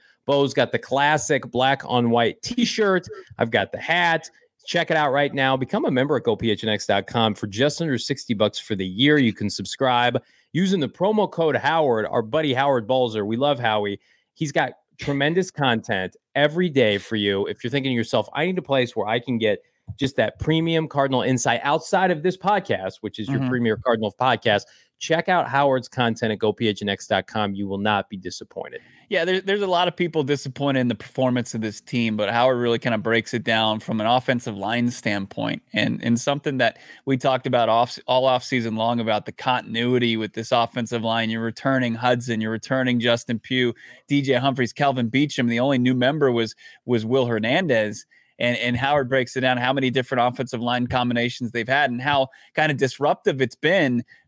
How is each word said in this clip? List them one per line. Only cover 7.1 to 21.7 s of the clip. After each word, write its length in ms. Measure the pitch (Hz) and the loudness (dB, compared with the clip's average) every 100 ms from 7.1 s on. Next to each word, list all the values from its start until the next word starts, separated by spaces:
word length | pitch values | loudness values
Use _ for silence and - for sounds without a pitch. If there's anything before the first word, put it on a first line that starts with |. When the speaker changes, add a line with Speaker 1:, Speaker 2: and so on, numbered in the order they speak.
| 117 110 | 2 2
Speaker 1:
for 120 | 101 104 | 0 -4
just 320 | 98 147 - | 0 0 0
under 160 | 165 120 | -2 -2
sixty 360 | - 135 - | -4 -6 -4
bucks 240 | 104 107 - | 0 0 0
for 180 | - 101 | -6 -6
the 100 | 95 | -4
year. 320 | 95 143 151 | 0 4 4
You 140 | 131 | 4
can 160 | - 104 | 0 -4
subscribe 720 | - 95 - 131 120 120 120 - _ _ | -6 -8 -2 0 2 2 0 -6 _ _
using 260 | 156 190 190 | -2 0 0
the 100 | 131 | -2
promo 400 | - 190 214 190 | -2 0 0 0
code 280 | - 160 120 | 0 0 2
Howard, 500 | 139 165 143 110 104 | 2 2 2 2 0
our 160 | 123 | -2
buddy 300 | 110 151 156 | 0 0 0
Howard 340 | 123 143 131 104 | 2 2 2 2
Balzer. 380 | 131 120 110 | 0 0 -2
We 120 | 104 117 | -2 0
love 220 | 143 131 | 0 0
Howie. 400 | 117 107 104 101 _ _ _ | 0 0 -2 -6 _ _ _
He's 180 | - 156 | -8 -4
got 200 | 160 131 - _ - | -2 -2 -4 _ -10
tremendous 520 | - 139 147 175 185 | -4 0 2 0 -2
content 640 | - 135 113 117 98 92 - _ 135 | 0 2 2 0 -4 -4 -10 _ 0
every 320 | 147 165 180 | 2 2 0
day 300 | 135 110 101 | 4 4 2
for 180 | - 110 | -2 -2
you. 300 | 101 98 85 | 0 0 -2
If 180 | 101 | -6
you're 60 | 120 | -4
thinking 200 | 139 131 | -4 -2
to 60 | 120 | -2
yourself, 320 | 110 117 - | 0 0 0
"I 120 | - 175 | -2 -2
need 120 | 180 | -2
a 40 | |
place 320 | 151 135 120 | 0 0 0
where 140 | 113 101 | -2 -2
I 100 | 117 | -2
can 200 | 127 117 | -2 0
get 220 | 107 98 - _ - - | 0 0 -4 _ -16 -6
just 180 | 131 - | -4 0
that 220 | 107 - | -2 -2
premium 480 | - 160 165 160 160 | 0 0 2 0 0
Cardinal 360 | 143 139 127 | 0 0 2
insight 380 | 120 127 131 120 | 0 0 0 0
outside 480 | 143 | 0